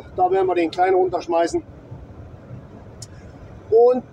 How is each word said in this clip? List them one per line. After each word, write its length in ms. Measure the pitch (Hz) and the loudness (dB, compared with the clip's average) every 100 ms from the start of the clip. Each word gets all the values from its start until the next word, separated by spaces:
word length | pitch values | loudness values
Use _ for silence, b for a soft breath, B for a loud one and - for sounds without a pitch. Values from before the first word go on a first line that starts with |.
| - 196 | -8 -2
da 140 | 180 | 2
werden 160 | 190 185 | 2 2
wir 80 | |
den 160 | 175 165 | 0 0
kleinen 260 | 180 185 185 | 0 2 4
runterschmeißen. 680 | 185 170 - 170 165 339 - - - - - - - - - - - - - - B B B B B - - | 2 -2 -2 0 0 -2 -8 -20 -18 -18 -18 -18 -18 -20 -18 -18 -18 -20 -20 -20 B B B B B -18 2
Und 320 | 220 247 254 - | 6 6 4 -2